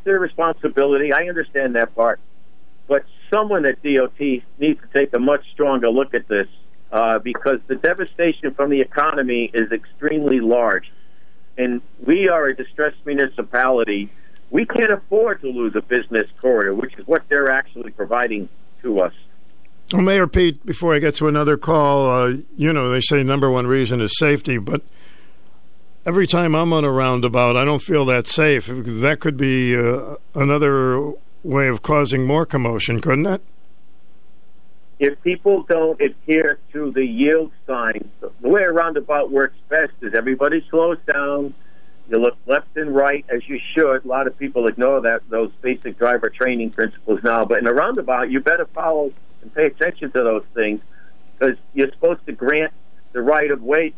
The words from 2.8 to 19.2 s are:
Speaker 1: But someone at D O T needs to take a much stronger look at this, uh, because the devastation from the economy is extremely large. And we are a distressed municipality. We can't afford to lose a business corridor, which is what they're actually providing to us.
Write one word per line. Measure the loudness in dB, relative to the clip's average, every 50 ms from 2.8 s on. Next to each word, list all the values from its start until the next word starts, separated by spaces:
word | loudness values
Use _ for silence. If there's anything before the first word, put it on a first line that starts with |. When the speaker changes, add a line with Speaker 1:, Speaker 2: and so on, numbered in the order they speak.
| -2 0
Speaker 1:
But | 0 0 0 -2 -10 -12 -6 -2 0
someone | 0 2 2 2 2 2
at | 2 0 0
D | 0 2 2 4
O | 2 2
T | 0 -2 -2 -2 -2 -2 -4 -8 -6 -2
needs | 0 0 0 0
to | -4 -2
take | 0 2 2 2 2
a | 2
much | 2 4 2 2 0 -4 -4
stronger | 0 0 2 2 2 2 2
look | 4 2 2 0 -2
at | -4 -2 0
this, | 0 0 0 -2 -6 -10 -12 -12 -12 -12 -8 -4
uh, | 0 0 2 2 2 0
because | -2 -4 -6 -2 0 0 0 0 0 -4
the | -2
devastation | 0 0 0 0 0 -4 -6 -2 0 0 0 0 0 -4 -4 -2
from | 0 0 2
the | 2 2
economy | 2 2 0 0 0 2 0 0 0 0 0 0 -2 0 0
is | 0 0 0
extremely | -2 -4 -4 -8 -8 -4 -2 -2 0 0 2 2 2 2
large. | 4 4 4 4 4 2 2 0 -2 -6 -10 -12 -12 -12 -12 -12 -12 -12 -12 -12 -12 -10 -6 -4
And | -2 -2 -2 -4 -6 -10 -12 -4 0
we | 2 4 4 4 4
are | 4 4 2 2
a | 0
distressed | -2 -4 -6 -2 0 0 0 -2 -4 -6
municipality. | -2 0 0 0 0 0 -4 -6 -2 0 2 4 4 4 4 2 2 0 -2 -2 -6 -8 -12 -12 -12 -12 -12 -8 -2
We | 0 0 0
can't | 0 0 2 2 2
afford | 2 0 -2 0 2 2 2 2 0 -2
to | -6 -6
lose | -4 -2 -2 -2 0
a | -2
business | -2 0 0 -2 0 0 0 0 0 -2 -4 -2
corridor, | 2 2 4 4 4 2 0
which | -2 -4 -6 -8 -8
is | -2 0
what | 0 0 2 2
they're | 2 2 4 2
actually | 2 0 -2 -4 -6 -10 -10 -10
providing | -8 -6 -4 0 0 2 2 2 0 0 -2 -6 -8 -12 -12 -12 -10 -6
to | -4 0 0 2
us. | 2 0 -2 -6